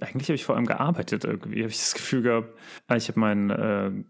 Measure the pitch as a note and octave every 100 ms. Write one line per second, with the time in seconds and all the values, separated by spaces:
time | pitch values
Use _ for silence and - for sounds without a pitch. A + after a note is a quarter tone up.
0 | - C3 C#3+ D3+ - A#2+ A#2+ - C#3+ E3+
1 | - A2+ A2+ G#2+ G#2+ G#2+ A2+ A2 - -
2 | - C3+ A#2+ A#2 A2+ - - - - A#2
3 | - - G#2+ G#2 G2+ G2+ G#2+ G2+ G2 G2
4 | -